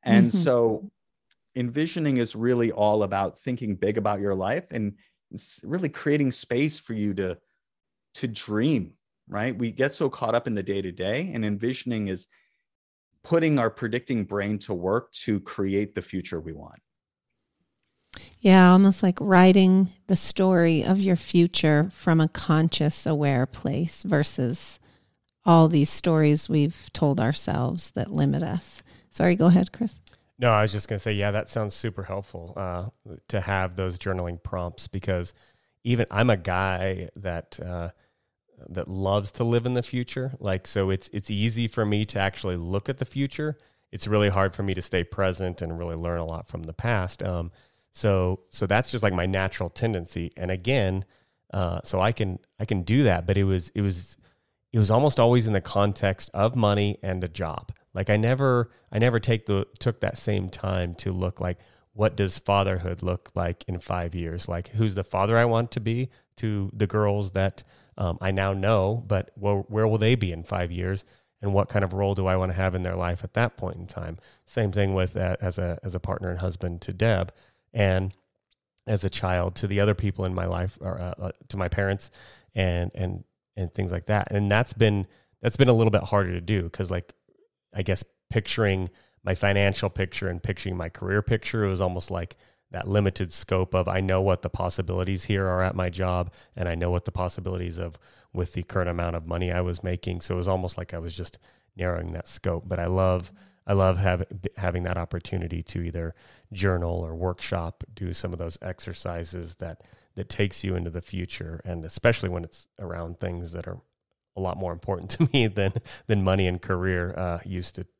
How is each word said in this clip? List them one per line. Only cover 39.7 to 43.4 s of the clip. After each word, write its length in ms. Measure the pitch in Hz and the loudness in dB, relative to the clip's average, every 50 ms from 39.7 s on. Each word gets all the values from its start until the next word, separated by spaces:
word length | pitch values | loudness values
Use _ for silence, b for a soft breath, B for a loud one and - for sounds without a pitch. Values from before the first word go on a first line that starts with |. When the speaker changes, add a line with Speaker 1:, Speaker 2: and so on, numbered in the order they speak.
| 123 | -2
Speaker 3:
the 80 | 123 117 | -2 -2
future. 520 | - - 123 123 - - 131 127 135 127 - | -2 -4 -6 -6 -4 -6 -6 -6 -6 -8 -6
Like, 280 | - 101 95 95 - | -4 -2 -2 -2 -4
so 240 | - - 104 95 95 | -4 -2 0 0 2
it's, 180 | 95 95 - - - | 0 -2 -4 -6 -10
it's 180 | 104 98 - | -10 -6 -6
easy 360 | 110 101 104 117 110 117 120 | -4 0 0 0 0 0 -4
for 200 | 110 - - 110 | -2 0 -2 0
me 180 | 104 104 104 110 | 0 2 0 0
to 120 | 107 - 101 | -2 -2 -2
actually 380 | 98 98 - - - 98 90 | -2 -2 -2 -4 -6 -6 -4
look 320 | 87 82 85 92 101 - - | -4 -4 -4 -4 -4 -4 -4
at 100 | 131 - | -6 -6
the 60 | 139 | -6
future. 520 | - - 135 139 139 - - | -8 -4 -4 -4 -4 -4 -6